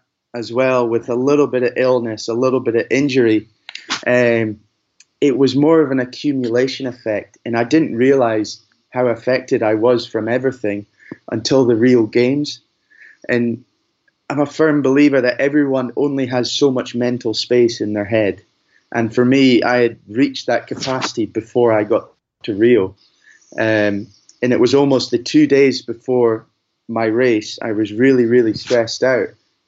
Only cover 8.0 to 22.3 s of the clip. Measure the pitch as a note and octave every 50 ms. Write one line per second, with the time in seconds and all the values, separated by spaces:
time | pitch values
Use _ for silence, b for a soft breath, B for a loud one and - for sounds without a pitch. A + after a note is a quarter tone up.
8 | B2+ C3+ C#3 C3+ A#2+ A2+ A2 G#2+ G#2+ - - - _ _ _ _ _ _ - B2+
9 | B2+ A#2+ A2+ - - B2+ C3 B2+ B2+ - C3+ A2 A2+ G#2+ A2 G#2+ A2 B2+ B2 A2+
10 | A#2 - - A2 A2 A2+ A#2+ B2 C3 C3+ C3 - - G#2 G2+ G#2 G#2+ _ B B
11 | B B B B B - A2+ A2 A2 - C#3 C3+ B2+ A#2 A#2 A2 A#2+ B2+ B2 A#2
12 | A2 G#2+ - A#2+ B2 B2+ C#3 D3 D3 - - - _ _ _ _ b b b b
13 | b b b b b - B2 A#2+ A#2+ A#2+ A2+ A#2+ - _ _ _ _ _ _ _
14 | _ _ _ _ _ - C#3 C#3+ C#3+ C#3 - - D#3+ D#3 D3 D3 C3 C3 C3+ C#3+
15 | D3 D3 C#3 C3 A#2+ B2 B2 - C3+ C#3+ C#3+ D3+ C#3+ C3+ C3 C3 B2+ A#2 - -
16 | C#3+ D3 C#3 C3+ C3 A#2+ C3 B2 A#2 - - - D3 C#3 B2+ B2 A#2 - - A#2+
17 | B2 A#2+ B2 A#2 - A2+ G#2+ - - - B2 A#2+ A#2+ A#2 A#2+ - A2 G#2 G#2 G#2
18 | G2+ F#2+ A2+ A2 G#2 F#2+ F2+ - _ _ _ _ _ _ _ _ _ - - A#2
19 | A#2 A2 A2 B2 B2 B2 C3+ C#3 C3+ C3 B2 A2+ - A#2+ B2 B2 A#2+ A#2 G#2 _
20 | _ G2+ G#2 A#2+ C#3+ C#3+ C3 - - - A#2 - - - A#2+ - - C3+ C3 B2+
21 | - - - A#2+ G#2+ F#2 - A2 A2 - - B2 A#2+ A#2 A2 G#2+ G#2+ G#2 A#2 -
22 | - - _ _ _ _